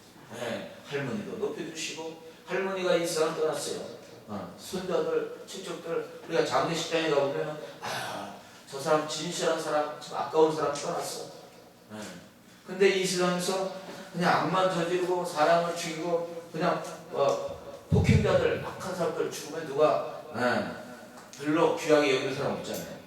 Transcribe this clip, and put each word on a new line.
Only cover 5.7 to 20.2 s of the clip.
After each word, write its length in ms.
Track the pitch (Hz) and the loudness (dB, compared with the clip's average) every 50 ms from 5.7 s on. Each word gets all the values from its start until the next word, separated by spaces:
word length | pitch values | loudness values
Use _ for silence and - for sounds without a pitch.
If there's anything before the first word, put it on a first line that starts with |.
| 165 151 - 165 165 156 - - - - - | -10 -8 -6 -4 -4 -4 -4 -6 -10 -14 -8
우리가 180 | - 160 160 151 | -2 2 2 2
장례식장에 640 | 139 - 170 170 170 165 160 - - 165 160 156 151 | 4 2 2 2 2 0 -2 -2 0 0 2 2 4
가보면 500 | 143 139 139 135 - - - - - - - - - - | 4 4 4 2 2 0 -2 -4 -4 -8 -10 -12 -12 -10
아, 540 | - - - - - - - 101 - - - - - - - - - - | -8 -6 -6 -4 -6 -6 -6 -8 -8 -10 -12 -14 -18 -18 -20 -20 -16 -10
저 100 | 139 131 | -8 -4
사람 280 | - 160 156 151 147 | 2 2 2 2 2
진실한 520 | - - 160 170 175 175 180 175 165 160 160 | 0 -4 -4 -4 -4 -2 0 0 0 0 0
사람, 380 | 156 156 151 151 147 147 - - | 0 0 0 0 0 0 -4 -10
참 160 | - - - | -12 -8 -6
아까운 360 | - - - 156 160 156 - - | -4 -4 2 4 6 6 6 6
사람 180 | - - - - | 2 0 -2 -2
떠났어. 520 | - - 175 170 - - - - - - - - - - - - - - - - - - - 107 | -2 -4 -4 -4 -4 -4 -6 -6 -8 -10 -12 -14 -18 -20 -20 -20 -20 -20 -20 -20 -20 -18 -14 -12
예. 40 | 107 104 - 180 - - - - - - - - - - | -12 -12 -12 -12 -14 -18 -20 -20 -20 -20 -20 -20 -18 -14
근데 240 | - 185 185 196 185 | -6 2 4 6 6
이 160 | 185 185 185 | 6 4 2
세상에서 680 | 175 180 180 180 175 180 175 - 196 - - - - - - - - - - - - - | 2 2 2 2 2 2 2 0 0 0 0 0 -2 -4 -8 -12 -12 -14 -14 -12 -8 -2
그냥 300 | 170 180 165 - - 147 | 0 2 4 4 4 2
악만 280 | 156 185 185 185 185 170 | 2 2 4 4 4 2
저지르고 520 | 170 165 175 180 175 180 180 180 180 170 | 2 0 0 0 0 2 2 0 0 0
사람을 500 | - - 151 151 165 170 170 170 170 165 | -2 2 4 6 6 6 6 4 2 -2
죽이고 680 | 170 170 165 160 160 170 175 165 170 170 - - - - - | -4 -4 -4 -4 -4 -2 0 0 0 -2 -2 -8 -10 -12 -8
그냥, 300 | - 165 - 165 - - - - - - - - | -4 0 0 2 0 0 -4 -8 -12 -12 -12 -6
어, 420 | - 139 139 - - - - - - - - - - - - - | 0 2 2 2 2 0 -2 -6 -8 -10 -12 -14 -16 -10 -2 4
폭행자들, 720 | - - - - - - - 190 185 - - - - - - | 4 6 8 8 8 6 8 6 6 6 4 4 2 0 -4
악한 300 | - - - - 185 180 | -6 -8 -8 -8 -6 -2
사람들 340 | 180 - - - - - - | -2 -2 -2 0 -2 -2 -2
죽으면 380 | - - - 147 151 165 165 | -4 -8 -10 -8 -8 -8 -6
누가, 540 | 135 139 147 - - - - - - - - | -4 2 4 4 4 4 2 -2 -4 -8 -10